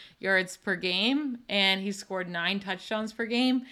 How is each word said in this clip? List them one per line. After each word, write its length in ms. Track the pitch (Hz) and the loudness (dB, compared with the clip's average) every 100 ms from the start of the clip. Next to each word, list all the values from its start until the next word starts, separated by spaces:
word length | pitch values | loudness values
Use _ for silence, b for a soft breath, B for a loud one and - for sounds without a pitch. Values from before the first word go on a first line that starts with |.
| B B | B B
yards 400 | 190 190 180 - | 2 2 2 -4
per 180 | - 175 | -4 -2
game, 600 | 185 185 220 277 285 240 - | 0 2 2 2 0 -6 -2
and 320 | 202 190 190 | 2 4 2
he's 160 | 196 196 | 0 -4
scored 320 | - 190 175 | -6 -6 -4
nine 320 | 175 170 196 | -2 0 -2
touchdowns 540 | 196 185 - 214 220 | -2 -6 -4 -4 -4
per 100 | - | -6
game. 380 | 226 240 254 254 - | -2 2 4 2 -2